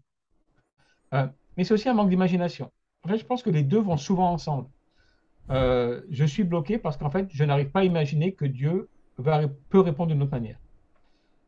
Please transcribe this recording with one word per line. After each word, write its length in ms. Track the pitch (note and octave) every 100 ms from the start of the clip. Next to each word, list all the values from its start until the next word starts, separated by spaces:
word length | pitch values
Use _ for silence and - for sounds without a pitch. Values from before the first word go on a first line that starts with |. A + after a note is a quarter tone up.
| _ _ _ _ _ _ _ _ _ _ -
Euh, 120 | C#3 C3+ - _ -
mais 60 |
c'est 100 | F#3
aussi 140 | G#3+ C4
un 60 |
manque 140 | A3 G3
d'imagination. 640 | F3+ F#3 F3 F3 - - _ _ _
En 40 | E3
fait, 100 | A3
je 60 |
pense 180 | - B3
que 60 | A3
les 120 | D3+
deux 160 | C#3 G#3
vont 180 | G3+ D#3
souvent 340 | - F#3 F3+
ensemble. 360 | E3+ - C#3 A#2+ _ _ _ _ _ _ _ -
Euh, 500 | C3 B2+ B2 A#2+ B2 -
je 140 | C3
suis 180 | D3+ -
bloqué 360 | F3+ E3+ D#3 A#3
parce 180 | - -
qu'en 140 | D3
fait, 180 | F#3+ G3
je 140 | C3+
n'arrive 260 | D3 C#3+ C#3
pas 100 | G3
à 40 |
imaginer 500 | F#3+ E3+ C#3+ D3+ F3
que 100 | F#3+
Dieu 440 | C#3 A#2+ D3 F#3 - _ _ -
va 180 | C3+ D3+
ré-, 120 | D3+ - -
peut 100 | F#3+
répondre 320 | F3 C#3+ E3+
d'une 100 | D3
autre 100 | C#3
manière. 260 | B2+ A2 - - - _ _ _ _ _ _